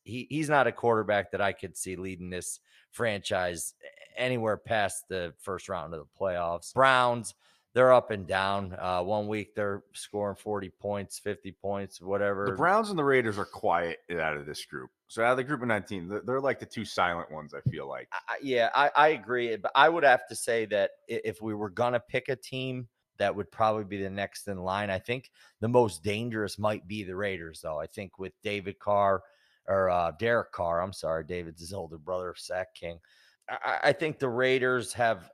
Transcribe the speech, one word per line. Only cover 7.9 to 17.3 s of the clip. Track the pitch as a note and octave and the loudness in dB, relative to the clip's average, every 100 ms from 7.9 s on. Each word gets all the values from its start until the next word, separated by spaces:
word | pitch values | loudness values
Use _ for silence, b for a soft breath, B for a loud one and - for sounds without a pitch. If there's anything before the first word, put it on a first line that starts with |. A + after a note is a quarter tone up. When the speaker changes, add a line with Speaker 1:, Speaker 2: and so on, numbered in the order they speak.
Speaker 1:
up | B2 - | 8 6
and | G#2 F2 | -2 0
down. | F#2+ G2 G2+ F#2+ F2+ | 0 2 0 -4 -4
Uh, | F#2 F2+ | -2 0
one | F2+ G#2+ G#2 | 0 -2 -2
week | G#2+ G2 - | -4 -4 -4
they're | G2+ G2+ - | -4 -4 -10
scoring | - - G#2 G2+ F#2+ | -16 -8 -4 -4 -4
forty | G#2+ G2+ F#2+ | -6 -6 -6
points, | - G2+ G2+ F#2+ - | -8 -6 -6 -6 -8
fifty | G#2 G2 G2 | -8 -8 -10
points, | - G2 G2 G2 - | -10 -6 -6 -8 -10
whatever. | E2+ G2 G2+ G2 G2+ | -4 0 0 0 -2
Speaker 2:
The | |
Browns | F#2+ E3 G#3 G#3+ | 0 2 2 2
and | F3+ | 0
the | |
Raiders | C#3 C3 A2+ G2+ | 4 4 2 -2
are | F#2+ | -6
quiet | - G#2 F2 E2+ D#2+ - | -2 0 2 0 -6 -6
out | E2+ D#2 D2+ | -4 -2 -4
of | D2 | -8
this | D2 - | -12 -12
group. | C2+ B1+ _ _ | -12 -14 _ _
So | - | 0
out | A#2 | 2
of | B2+ | 2
the | |
group | C3 D3 | -2 -4
of | A#2+ | 0
nine | G#2 | 0
teams, | - G2 E2+ | -2 -8 -6
they're, | G#2 | -6
they're, | G2 C3+ | -4 -2
like, | C#3 A#2 | 0 -2
the | G#2 | -8
two | - G2+ | -10 -6
silent | - F2+ E2+ D#2 | 0 0 0 -6